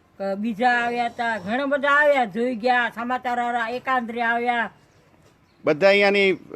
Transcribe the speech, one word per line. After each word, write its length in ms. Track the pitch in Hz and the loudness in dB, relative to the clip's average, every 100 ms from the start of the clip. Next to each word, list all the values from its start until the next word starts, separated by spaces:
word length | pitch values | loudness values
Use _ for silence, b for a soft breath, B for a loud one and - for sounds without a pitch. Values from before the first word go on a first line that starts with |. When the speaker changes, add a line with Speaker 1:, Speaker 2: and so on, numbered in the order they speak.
| _ - | _ -8
Speaker 1:
ક-, 160 | 196 | -6
બીજા 360 | 196 226 196 247 | -4 -4 0 2
આવ્યા 380 | 240 240 240 233 | 2 0 -2 -4
તા, 300 | 240 233 214 | -4 -4 -4
ઘણા 280 | 180 247 269 | -4 -4 -2
બધા 220 | 285 285 | 0 2
આવ્યા, 360 | 285 294 277 | 4 4 2
જોઈ 320 | 226 196 247 233 | 0 -2 -4 -2
ગયા, 360 | 247 247 226 | 0 2 0
સમાચારવાળા 720 | 220 240 254 254 240 240 240 226 | -4 -6 -4 -4 -4 -2 -2 -4
એકાંતરે 540 | 247 262 262 233 233 | -6 -2 -2 -2 -4
આવ્યા. 480 | 233 233 247 240 208 - _ _ _ _ _ _ _ _ | -2 0 0 -2 -4 -8 _ _ _ _ _ _ _ _
Speaker 2:
બધા 240 | 143 151 196 | -2 2 4
અહીંયાની, 440 | 202 202 202 196 | 6 4 4 2
અ, 60 | - - | 0 -4